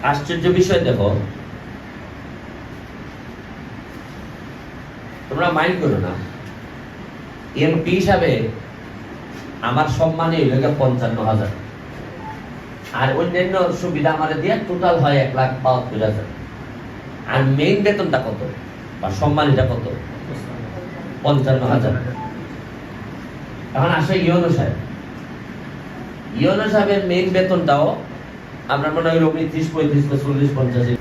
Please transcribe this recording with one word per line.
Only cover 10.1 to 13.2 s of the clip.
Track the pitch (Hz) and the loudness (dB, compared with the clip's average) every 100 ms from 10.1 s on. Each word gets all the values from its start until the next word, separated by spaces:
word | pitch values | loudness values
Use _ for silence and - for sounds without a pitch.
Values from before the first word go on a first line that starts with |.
| 160 165 160 | 4 2 4
হইল | 139 127 | 4 4
গিয়ে | 147 143 | 2 4
পঞ্চান্ন | 131 123 113 110 110 | 2 4 0 0 2
হাজার, | 104 98 92 - - - - - - - - - - - - - 135 | 2 0 -4 -10 -14 -14 -14 -12 -12 -12 -12 -12 -14 -14 -14 -8 0
আর | 135 139 | 2 2